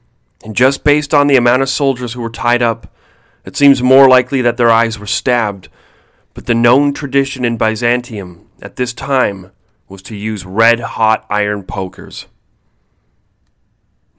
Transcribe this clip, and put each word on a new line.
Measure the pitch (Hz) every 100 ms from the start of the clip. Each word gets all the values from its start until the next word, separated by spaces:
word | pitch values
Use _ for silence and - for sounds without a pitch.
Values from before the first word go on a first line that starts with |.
| _ _ _ _
And | 110 107
just | 127 139
based | 151 147 143
on | 147 143
the | 135
amount | 120 127
of | 135
soldiers | - 139 123 123
who | 120
were | 113
tied | 117 120 120
up, | 117 113 - _ _ _ _ _
it | - -
seems | 143 123
more | 127 135 135
likely | 127 123 135
that | 120 120
their | 120
eyes | 113 117 110
were | 104
stabbed, | - - 123 107 98 - _ _ _ _ _ _
but | - -
the |
known | 117 120 131 143
tradition | 139 143 139 135 -
in | 120 117
Byzantium | 110 110 120 123 123 110 90 85 _ -
at | 101 -
this | 123
time | - 139 135 113 98 87 _ _ _ -
was | 95
to | - 104
use | 107 107 92
red-hot | 98 113 117 110 - 110 110 -
iron | 104 104 104
pokers. | 95 101 92 - 87 - - _ _ _ _ _ _ _ _ _ _ _ _ _ _ _ _ _ _